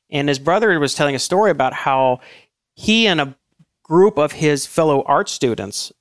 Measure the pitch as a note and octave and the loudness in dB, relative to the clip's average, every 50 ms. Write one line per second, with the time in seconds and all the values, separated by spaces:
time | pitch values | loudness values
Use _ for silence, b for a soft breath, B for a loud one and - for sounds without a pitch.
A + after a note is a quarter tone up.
0 | _ _ - C#3+ C#3+ C#3+ C#3+ C3 C3+ D#3+ F3 G#3+ A3+ G#3+ F3+ D#3 D3 C3 - - | _ _ -6 -4 -2 -2 -2 -2 0 0 0 2 2 0 0 0 0 -2 -2 -2
1 | D3+ C#3+ C#3 B2+ - - F3 F#3+ A3 G3+ D#3+ C3+ C3+ B2+ B2+ - - C#3+ C3+ C3+ | -2 -2 -2 -4 -4 -2 0 0 2 2 2 0 0 -2 -2 -2 -2 -2 0 2
2 | C3+ C3 B2+ B2 B B B B B B _ _ _ _ _ - - - A3 A3+ | 2 2 0 -2 B B B B B B _ _ _ _ _ -8 -2 0 0 2
3 | A3+ G#3 F3 D#3 C#3+ C3+ C3 _ _ _ _ _ _ _ _ _ _ - D#3+ F3 | 2 2 0 0 -2 -4 -8 _ _ _ _ _ _ _ _ _ _ 0 4 4
4 | F#3+ G#3+ G#3+ C#3+ D3+ D3 - - D#3+ D3+ D3 C3+ - - - - D#3+ D#3 C#3+ C#3 | 4 4 4 2 0 -2 -2 -2 0 0 0 0 -2 -4 -2 0 2 2 2 2
5 | - - C#3+ D#3+ G#3 - - - C#3 B2 A2 - G2+ G2 - - - - - _ | 2 2 0 0 0 -2 -4 -2 -2 -2 -2 -2 -6 -8 -10 -10 -12 -12 -14 _